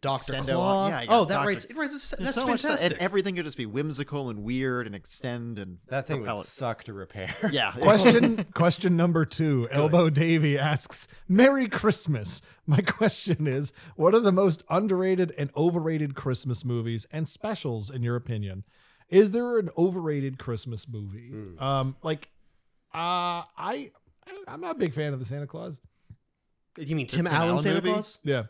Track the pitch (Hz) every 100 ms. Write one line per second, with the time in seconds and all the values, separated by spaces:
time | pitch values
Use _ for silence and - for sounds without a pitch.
0 | 139 135 - 131 139 135 185 196 196 151
1 | 120 240 156 190 170 196 - 262 294 285
2 | - - 185 214 254 240 294 - 175 -
3 | 185 196 196 180 151 135 113 113 156 139
4 | 143 147 131 107 104 127 131 123 110 101
5 | - - 127 120 117 110 95 87 _ 131
6 | 135 143 107 104 87 - 127 110 - 98
7 | 92 104 92 - 214 135 107 120 165 208
8 | 254 233 240 226 190 - 170 - 185 175
9 | 175 165 156 - 160 135 117 139 151 170
10 | 165 143 165 165 151 143 147 147 - -
11 | - - - 185 262 277 247 - 214 -
12 | - 135 95 - - - - 147 196 -
13 | 220 - - 165 151 131 147 - - -
14 | 160 220 220 185 196 160 - 165 208 185
15 | 190 185 175 - 143 - 165 170 160 160
16 | 147 135 139 123 123 120 123 120 113 113
17 | - 151 156 - 208 214 147 117 101 131
18 | 117 120 120 110 101 95 - _ _ _
19 | _ 185 208 226 240 233 175 - 175 180
20 | 165 147 135 131 - 113 - 113 - 113
21 | 101 101 120 107 101 87 135 135 131 135
22 | 160 156 - _ _ _ _ _ _ 165
23 | 170 180 175 175 - - 175 262 269 _
24 | _ _ - 381 392 302 349 311 180 131
25 | 151 135 113 139 143 160 175 143 _ _
26 | _ - _ _ _ _ _ - 147 160
27 | 123 165 170 151 170 175 151 196 185 214
28 | 214 - 147 135 110